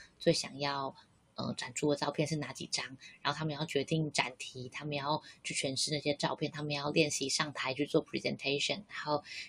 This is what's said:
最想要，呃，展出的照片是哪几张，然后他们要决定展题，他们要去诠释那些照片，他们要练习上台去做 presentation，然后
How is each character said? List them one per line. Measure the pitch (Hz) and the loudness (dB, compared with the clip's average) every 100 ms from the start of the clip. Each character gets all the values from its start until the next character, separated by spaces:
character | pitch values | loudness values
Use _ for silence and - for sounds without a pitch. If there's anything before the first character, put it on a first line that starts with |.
| - - | -20 0
最 | 170 | 4
想 | 160 131 135 | 4 2 -2
要， | 143 139 135 - - _ _ - | -2 0 -2 -6 -16 _ _ -6
呃， | - - | -4 -4
展 | 123 | -6
出 | - 151 | 0 2
的 | 143 | 2
照 | 147 | 2
片 | 151 147 | 0 0
是 | 156 | 0
哪 | 139 | -4
几 | - - | -6 -4
张， | - - - - - | -4 -4 -10 -18 -4
然 | 143 | -2
后 | 147 | 0
他 | |
们 | 156 | 0
要 | 143 156 | -2 0
决 | 139 | 0
定 | 135 160 151 | 2 2 2
展 | - 123 - | 2 0 -2
题， | - 127 123 | -10 -10 -10
他 | - 151 | -6 -4
们 | 143 | -2
要 | 139 156 - - | 2 0 -2 -10
去 | - | -6
诠 | 151 139 131 | -2 0 0
释 | - | 0
那 | 147 | 0
些 | 147 | 2
照 | 143 147 131 | 2 2 2
片， | 143 | -2
他 | 147 | -2
们 | 147 | -4
要 | 143 147 | -2 2
练 | 160 151 | 4 4
习 | - 135 | 2 0
上 | - 151 | 2 0
台 | - 131 | -2 0
去 | 131 143 | 0 2
做 | 151 - | 2 2
presentation， | 131 139 135 139 143 - 143 - | -2 -2 -2 0 0 0 -2 -6
然 | - | -6
后 | 151 147 - - | 0 0 -2 -10